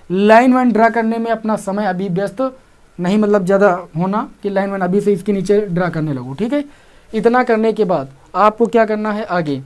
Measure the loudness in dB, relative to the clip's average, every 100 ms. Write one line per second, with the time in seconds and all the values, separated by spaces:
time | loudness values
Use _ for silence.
0 | -6 0 6 6 6 4 2 2 2 2
1 | -2 -2 -2 -4 -2 -4 -4 -4 -4 -4
2 | -4 -2 -4 -4 -6 -6 _ _ _ -6
3 | 0 2 2 2 2 4 4 2 -4 -4
4 | -2 -2 -6 -8 -4 -2 -2 -2 0 0
5 | 2 0 0 -2 2 0 2 -2 -2 -2
6 | -4 -4 -8 -6 -2 -2 -6 -14 _ -20
7 | _ -2 2 2 2 2 0 0 0 0
8 | -4 -14 _ 0 2 2 0 2 0 -2
9 | -4 -4 -4 -4 -2 -6